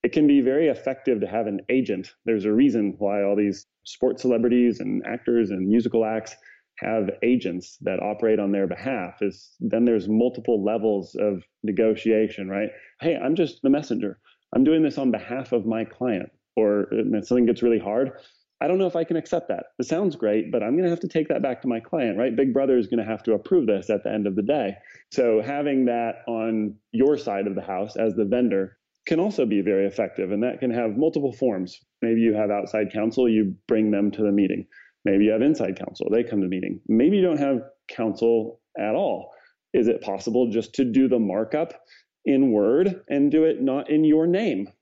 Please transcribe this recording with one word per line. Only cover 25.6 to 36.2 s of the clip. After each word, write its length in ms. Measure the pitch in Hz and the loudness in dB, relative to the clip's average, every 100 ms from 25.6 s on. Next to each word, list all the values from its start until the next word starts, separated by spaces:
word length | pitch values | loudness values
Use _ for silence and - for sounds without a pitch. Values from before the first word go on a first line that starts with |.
| 147 135 123 | -2 0 0
that 360 | 117 113 - - | 0 -4 -6 -8
on 500 | 117 113 110 107 104 _ | -4 -2 -2 -4 -8 _
your 240 | 113 135 139 | 0 2 2
side 300 | - 101 101 | -2 -4 -4
of 80 | |
the 80 | 95 | -6
house 340 | 95 95 107 - | -6 -6 -6 -2
as 180 | 110 | -2
the 100 | 98 | 0
vendor 540 | 101 120 123 98 95 _ _ _ - | -2 0 0 0 -4 _ _ _ -4
can 140 | 165 | -2
also 260 | 202 202 117 | 0 -2 0
be 160 | 104 | 0
very 240 | 95 98 98 | 0 0 0
effective, 460 | 110 98 - 95 | -2 -4 -4 -4
and 100 | 101 | -2
that 180 | 123 - | -4 -4
can 100 | 131 | -4
have 280 | 117 113 104 | -2 -2 0
multiple 340 | 160 156 139 | -2 0 -4
forms. 480 | - 127 95 90 - _ _ | -2 -2 -2 -8 -12 _ _
Maybe 180 | 117 113 | 0 2
you 140 | 113 | 2
have 160 | 107 104 | 2 0
outside 420 | 101 95 110 98 | -2 -2 -4 -2
counsel, 360 | 107 113 113 123 | -2 -2 2 2
you 260 | 110 98 92 - | 4 0 -4 -2
bring 240 | 113 107 | 0 2
them 200 | 101 104 | 2 0
to 100 | 95 | 0
the 100 | 107 | 0
meeting. 340 | 101 95 85 - - _ _ | 2 0 -2 -8 -20 _ _
Maybe 200 | 104 98 | 0 4
you 60 | 107 | 4
have 120 | 110 | 4
inside 360 | 139 151 95 92 | 2 2 -2 -4
counsel, 320 | - - - | -12 -8 -2
they 140 | 113 | 0